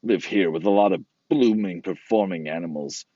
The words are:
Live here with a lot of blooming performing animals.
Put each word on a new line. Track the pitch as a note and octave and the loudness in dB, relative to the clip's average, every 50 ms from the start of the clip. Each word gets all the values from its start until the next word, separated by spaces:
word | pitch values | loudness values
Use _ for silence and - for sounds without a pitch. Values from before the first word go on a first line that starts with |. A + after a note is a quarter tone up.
Live | - A2 A2 F2 - | 0 0 0 0 0
here | - - G#2 F#2+ E2 | -2 0 0 2 2
with | D#2+ E2 D#2+ | 0 0 0
a | G#2 | 2
lot | G2+ G2+ G#2 G2+ | 4 4 4 4
of | F#2 E2+ - _ _ _ _ _ | 2 -2 -4 _ _ _ _ _
blooming | D#3 D3 B2+ A2+ A2 G#2+ G#2 F#2+ F2+ E2+ | 2 4 4 4 4 2 0 -4 -6 -8
performing | - F#2+ F2+ - - - A2+ A2 G#2 F#2+ F#2 E2+ D#2+ - | -8 -8 -8 -8 -6 -2 0 0 2 0 -2 -6 -6 -6
animals. | D#2 E2 F2 E2 D#2 D2+ D2 - - - - _ _ | -6 -6 -6 -6 -8 -8 -8 -10 -10 -14 -16 _ _